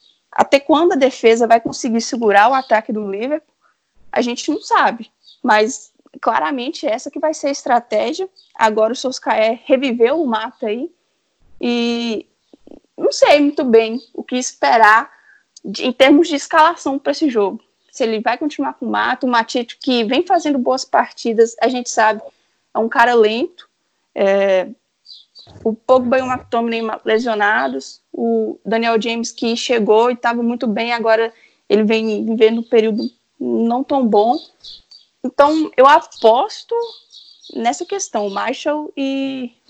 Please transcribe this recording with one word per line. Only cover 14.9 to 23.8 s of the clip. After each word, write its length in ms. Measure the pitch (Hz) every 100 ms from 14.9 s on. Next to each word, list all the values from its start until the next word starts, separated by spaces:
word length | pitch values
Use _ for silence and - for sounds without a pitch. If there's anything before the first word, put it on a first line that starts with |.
| 220 - _ _ _ _ _
de, 200 | - 196
em 80 | 254
termos 360 | 240 262 294 330
de 80 | 277
escalação 640 | - 330 311 339 302 277
pra 120 | -
esse 180 | 285 311
jogo. 320 | 233 196 220 _ _ _
Se 140 | -
ele 160 | 226 220
vai 180 | 226 247
continuar 360 | 302 - 269
com 120 | - 226
o 40 |
Mata, 360 | 208 220 254 254
o 20 |
Matip 480 | 233 226 262 233 -
que 240 | - 247
vem 200 | 214 254
fazendo 340 | 349 349 302 277
boas 260 | 240 262
partidas, 720 | - - 226 - 233 220 226 -
a 80 | 233
gente 220 | 247 240
sabe, 320 | - 220 208 - - _ _ _
é 60 | -
um 100 | 226
cara 260 | 262 240
lento, 540 | 240 214 226 330 - _ _